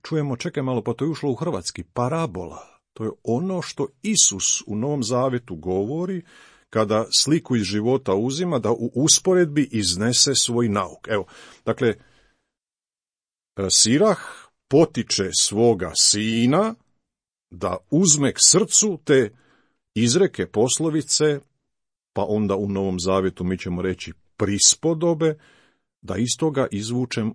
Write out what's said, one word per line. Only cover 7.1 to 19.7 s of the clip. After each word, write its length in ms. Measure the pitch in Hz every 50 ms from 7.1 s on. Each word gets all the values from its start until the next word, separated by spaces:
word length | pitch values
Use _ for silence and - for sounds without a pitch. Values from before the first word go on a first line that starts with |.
sliku 460 | - - - 135 160 160 - - 127
iz 60 | 113
života 520 | 98 90 104 104 107 123 131 131 - 104 95
uzima 440 | 98 117 131 135 160 185 175 156 120
da 140 | 104 107
u 180 | 120 - 117 120 -
usporedbi 720 | 120 151 147 - - - 190 185 180 175 151 147 151 131 -
iznese 640 | 113 107 98 87 87 90 110 120 120 - - 139 131
svoj 340 | - - - 117 120 120 110
nauk. 400 | 101 101 92 87 - - - -
Evo, 180 | 107 101 90 - - - - - - - _
dakle, 300 | 113 110 - 127 113 104 - - _ _ _ _ _ _ _ _ _ _ _ _ _ _ _ _ _ _ _ _ _ _ _ _ _ _ _ _ _ _ 98 98 90
Sirah 500 | - - - 110 127 156 208 220 180 - - - - - - - _ _ _ -
potiče 600 | 131 156 165 - - 120 104 - - - 95 90
svoga 600 | 80 - - - 104 107 120 120 113 87 90 82 78
sina 800 | - - - - 104 107 113 113 117 120 123 147 185 214 220 226 - _ _ _ _ _ _ _ _ _ _ _ _ _ _
da 260 | 92 87 98 90 92 - - _
uzme 420 | 147 165 196 165 147 147 139 120
k 60 | - -
srcu 580 | - - - 143 185 - - - 214 214 175 - -
te 260 | - 143 131 117 104 - _ _ _ _ _ _ _